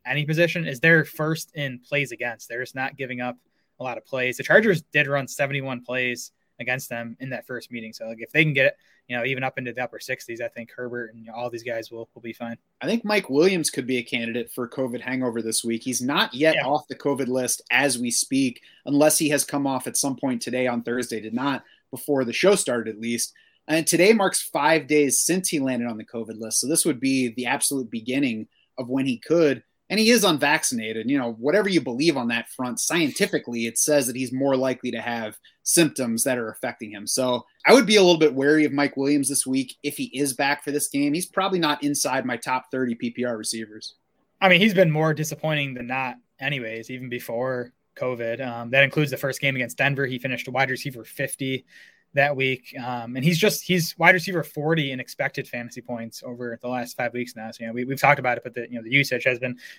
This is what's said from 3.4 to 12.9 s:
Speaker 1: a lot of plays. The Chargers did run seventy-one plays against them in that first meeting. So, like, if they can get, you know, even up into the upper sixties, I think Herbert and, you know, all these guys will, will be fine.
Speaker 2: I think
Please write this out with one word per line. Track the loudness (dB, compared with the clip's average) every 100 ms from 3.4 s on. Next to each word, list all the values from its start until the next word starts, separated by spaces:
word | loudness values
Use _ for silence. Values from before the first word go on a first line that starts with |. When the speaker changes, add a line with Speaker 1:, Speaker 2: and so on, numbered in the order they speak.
| _ _ _ -12
Speaker 1:
a |
lot | -10 -10
of | -6
plays. | -2 -2 -2
The |
Chargers | 4 6 6 2 2
did | 0 2
run | 0 -2
seventy-one | -2 -2 -2 -4 -6 -4
plays | -2 -2 -4 -10 _ _ -10
against | -6 -6 -6
them | -8 -10 -10
in | -10
that | -10 -10
first | -12 -10
meeting. | -12 -12
So, | -12 -12
like, | -12
if | 2
they | 4
can | 6
get, | 4 2 0 _ _ -8
you | -4
know, |
even | -4 -2 -4
up | -6
into | -8
the | -6
upper | -8 -8
sixties, | -8 -8 -8 -8
I | -8
think | -10 -14
Herbert | -10 -8 -8 -10
and, | -14
you | -16
know, |
all | -10 -8
these | -8
guys | -8 -8 -8
will, | -12 -14
will | -14
be | -14
fine. | -10 -10 -12 _ -8
Speaker 2:
I |
think | -2